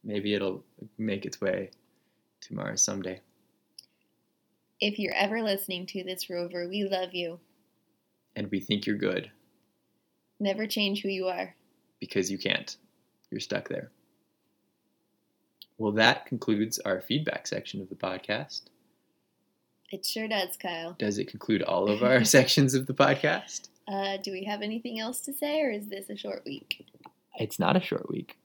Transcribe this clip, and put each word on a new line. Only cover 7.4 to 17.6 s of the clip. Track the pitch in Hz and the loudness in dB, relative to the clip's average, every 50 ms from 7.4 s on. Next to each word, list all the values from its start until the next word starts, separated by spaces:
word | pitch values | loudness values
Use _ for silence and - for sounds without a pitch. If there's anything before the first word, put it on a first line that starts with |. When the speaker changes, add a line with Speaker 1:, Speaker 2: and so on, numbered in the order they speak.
| _ _ _ _ _ _ _ _ _ _ _ _ _ _ _ _ _ _ _ | _ _ _ _ _ _ _ _ _ _ _ _ _ _ _ _ _ _ _
Speaker 1:
And | 107 104 98 | -6 -4 -2
we | 101 98 | -2 -4
think | - - 104 101 - | 0 0 -2 0 0
you're | 110 104 | 0 0
good. | 101 101 95 92 92 - - - _ _ _ _ _ _ _ _ _ _ _ _ _ _ _ _ _ _ _ _ _ | 2 0 0 0 0 -4 -6 -16 _ _ _ _ _ _ _ _ _ _ _ _ _ _ _ _ _ _ _ _ _
Speaker 2:
Never | 208 196 190 202 220 | 0 0 0 0 -2
change | 214 - 220 208 196 202 202 | -2 0 0 2 2 2 0
who | - 196 | -2 -2
you | 196 185 185 | -2 0 -2
are. | 185 180 180 190 185 - _ _ _ _ _ _ _ _ _ | -2 -2 -2 -6 -8 -10 _ _ _ _ _ _ _ _ _
Speaker 1:
Because | - - - 101 92 95 | -12 -2 -2 0 0 0
you | 98 | -4
can't. | - - 95 95 - - - - _ _ _ _ _ _ _ _ _ _ _ | -4 -2 0 0 0 -2 -6 -16 _ _ _ _ _ _ _ _ _ _ _
You're | - 110 | -8 -8
stuck | - - - - - - | -4 -4 -4 -4 -4 -6
there. | - - - - _ _ _ _ _ _ _ _ _ _ _ _ _ _ _ _ _ _ _ _ _ _ _ _ _ _ _ _ _ _ _ _ _ _ - _ _ | -8 -8 -8 -12 _ _ _ _ _ _ _ _ _ _ _ _ _ _ _ _ _ _ _ _ _ _ _ _ _ _ _ _ _ _ _ _ _ _ -20 _ _
Well, | - 110 104 104 | -2 0 2 6
that | 110 110 120 139 - - | 8 8 8 6 4 -2
concludes | - 127 117 - - 110 104 110 110 - - | -4 -4 -2 2 2 4 4 2 0 -2 -4
our | - 101 95 92 | 0 -2 -2 -2
feedback | - - 117 147 156 - - - - | 0 0 0 0 2 0 -2 -4 -4
section | - - 139 | -4 -4 -4